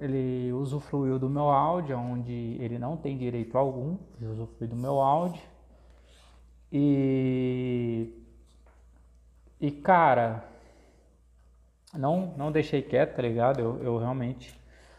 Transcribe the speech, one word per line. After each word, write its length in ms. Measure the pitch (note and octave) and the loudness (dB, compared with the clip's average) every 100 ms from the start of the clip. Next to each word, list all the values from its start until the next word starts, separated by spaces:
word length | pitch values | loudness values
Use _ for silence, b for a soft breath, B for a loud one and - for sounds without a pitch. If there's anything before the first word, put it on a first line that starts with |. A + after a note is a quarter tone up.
ele 520 | C#3+ C3+ B2+ B2+ B2 | -4 -2 0 -2 -2
usufruiu 640 | B2 C#3 C#3+ - C#3+ C3 C3 | -2 -2 -6 -4 -2 0 0
do 140 | C3 | 0
meu 180 | C#3+ D3 | 0 4
áudio, 480 | C#3 D3+ F3+ D3 B2+ | 4 4 0 -2 -4
onde 600 | A#2+ B2 A#2+ A#2+ A#2 B2 | -4 -6 -6 -6 -6 -6
ele 160 | A#2+ A#2+ | -6 -6
não 200 | A#2+ E3 | -6 -6
tem 200 | D3 C3+ | -6 -4
direito 400 | B2 A#2+ A2+ B2+ | -4 -4 -2 0
algum 400 | C#3 B2+ C#3 F#3+ - - | 0 -2 -6 -6 -10 -12
de 80 | A2+ | -8
usufruir 420 | A2 A2+ - A2+ | -8 -10 -10 -8
do 60 | |
meu 260 | A#2 C3 C#3 | -4 -2 2
áudio. 400 | C3+ D3+ F3+ E3 - - - b b b b b b b - - _ | 4 2 0 -6 -16 -20 -20 b b b b b b b -20 -20 _
E... 1500 | C#3+ C#3+ C#3 C3+ C3+ C3 B2+ B2+ B2+ B2+ B2 A#2+ A2+ A2+ - - - - _ - _ - - - _ _ _ - _ | 0 4 4 4 2 2 2 0 -2 -2 -2 0 -2 -4 -10 -20 -20 -20 _ -20 _ -20 -20 -20 _ _ _ -20 _
e 100 | D3 | -4
cara, 720 | D3 - F3+ D#3+ A#2+ A#2 A2+ B B B B B B B _ _ _ - _ _ _ _ D#3+ | 0 6 8 8 6 4 -2 B B B B B B B _ _ _ -20 _ _ _ _ -4
não, 380 | C3+ F3 F#3 C3+ | 0 0 -2 -6
não 140 | D3+ | 0
deixei 320 | D#3 - C#3+ | 0 2 -2
quieto, 320 | - B2 D3+ | 2 2 2
tá 80 | - | 0
ligado? 380 | A#2+ A#2 A#2+ C3+ | -2 2 2 2
Eu, 200 | A#2 B2 | -2 -2
eu 180 | B2 A#2 | -2 -2
realmente 640 | A#2 C3 A#2+ C3 - - b b b | -2 -2 -4 -6 -14 -20 b b b